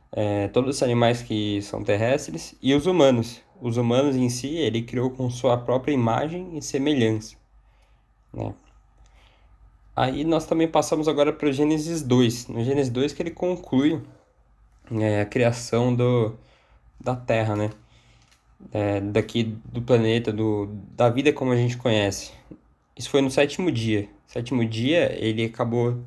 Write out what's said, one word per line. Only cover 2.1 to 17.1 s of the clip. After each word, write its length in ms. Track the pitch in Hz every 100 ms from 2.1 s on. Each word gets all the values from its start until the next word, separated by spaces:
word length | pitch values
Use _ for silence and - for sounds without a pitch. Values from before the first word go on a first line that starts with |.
| 143 - 156 - -
e 120 | 131
os 120 | 143 170
humanos. 540 | 180 139 123 110 - _ -
Os 160 | 123 117
humanos 380 | 117 123 143
em 140 | 131 123
si, 260 | 120 139
ele 280 | 165 123 120
criou 280 | 117 127 127
com 180 | 127 127
sua 280 | 123 131 123
própria 340 | - 127 151
imagem 640 | 139 113 120 147 180 180 156
e 60 |
semelhança. 760 | - 139 139 143 110 110 110 - _ _ _ _ _ _ _ _ _
Né? 220 | - 53 - _ _ _ _ _ _ _ _ _ _ - _ _
Aí 300 | 123 127 139
nós 220 | 156 160 156
também 220 | 165 160
passamos 400 | 160 147 156 156
agora 240 | 143 147
pro 200 | 151 147
Gênesis 500 | 131 147 156 156 165
dois. 440 | 123 127 123 120 -
No 160 | 120
Gênesis 300 | 117 143 131
dois 200 | 120 143
que 100 | -
ele 80 | 170
conclui, 720 | 165 180 180 - 131 147 156 - - _ _ _ _ _ _ -
é, 300 | 113 107 104
a 40 | 101
criação 680 | 127 117 120 - 117 123
do, 420 | 123 123 123 107 117 - _ _ _ _ -
da 160 | -